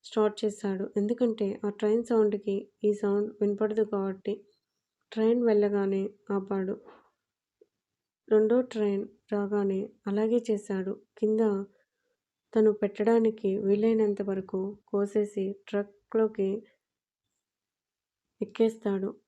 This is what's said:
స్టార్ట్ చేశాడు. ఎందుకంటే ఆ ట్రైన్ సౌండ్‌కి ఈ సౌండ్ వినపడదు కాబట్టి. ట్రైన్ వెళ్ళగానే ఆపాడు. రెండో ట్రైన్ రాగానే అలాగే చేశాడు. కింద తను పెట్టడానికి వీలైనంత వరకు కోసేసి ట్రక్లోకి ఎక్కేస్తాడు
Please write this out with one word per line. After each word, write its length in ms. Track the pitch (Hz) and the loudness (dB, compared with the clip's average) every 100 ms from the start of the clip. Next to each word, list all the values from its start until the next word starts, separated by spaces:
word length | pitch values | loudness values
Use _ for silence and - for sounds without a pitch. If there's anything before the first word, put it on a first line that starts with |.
| - | -4
స్టార్ట్ 320 | 226 214 208 | 0 0 0
చేశాడు. 480 | 214 202 202 185 196 208 | -6 -4 -6 -4 -4 -2
ఎందుకంటే 500 | 208 240 240 226 202 202 | -2 0 0 0 -4 -4
ఆ 60 | 202 | -6
ట్రైన్ 340 | 208 214 226 | -2 0 0
సౌండ్‌కి 540 | 226 233 214 202 202 196 - _ | 2 2 2 0 -4 -4 -6 _
ఈ 80 | 214 | -2
సౌండ్ 360 | 208 202 202 208 | 0 0 0 -2
వినపడదు 500 | - 208 202 214 214 | -2 -2 0 0 0
కాబట్టి. 500 | 214 202 196 190 - 202 - _ _ _ _ _ _ | 0 -2 -4 -6 -8 -8 -10 _ _ _ _ _ _
ట్రైన్ 300 | 220 220 240 | 0 2 4
వెళ్ళగానే 580 | 233 208 208 202 196 196 196 - - | 4 4 2 0 0 -2 -4 -8 -6
ఆపాడు. 440 | 202 190 196 190 - - - _ _ _ _ _ _ _ _ _ _ _ _ - | -6 -2 -4 -4 -8 -12 -20 _ _ _ _ _ _ _ _ _ _ _ _ 2
రెండో 300 | 214 214 240 | 4 6 4
ట్రైన్ 420 | 254 220 208 196 214 _ _ | 2 -2 0 0 -4 _ _
రాగానే 500 | 208 202 208 196 190 208 _ - | -4 -2 0 0 -2 -4 _ -6
అలాగే 300 | 202 220 240 | -2 0 0
చేశాడు. 560 | 233 208 - 190 185 - _ - | 0 -4 -2 -6 -4 -8 _ -2
కింద 260 | 214 220 220 196 196 _ _ _ _ _ _ _ _ | 0 2 2 0 -6 _ _ _ _ _ _ _ _
తను 180 | 220 214 | 4 4
పెట్టడానికి 800 | 208 196 202 214 233 220 220 196 196 | 4 -4 0 2 4 2 0 -2 0
వీలైనంత 640 | 196 202 220 226 214 202 | 0 2 4 2 2 0
వరకు 380 | 202 190 190 190 196 208 _ | -2 -4 -4 -6 -6 -8 _
కోసేసి 600 | 202 202 214 208 202 196 196 | -2 0 0 -2 -4 -6 -6
ట్రక్లోకి 880 | - 202 202 _ _ 220 220 214 190 208 - _ _ _ _ _ _ _ _ _ _ _ _ _ _ _ _ _ | -6 -6 -6 _ _ 0 0 0 -2 -2 -8 _ _ _ _ _ _ _ _ _ _ _ _ _ _ _ _ _
ఎక్కేస్తాడు 680 | 208 - 226 226 208 196 196 - | -10 0 0 0 -4 -2 -4 -8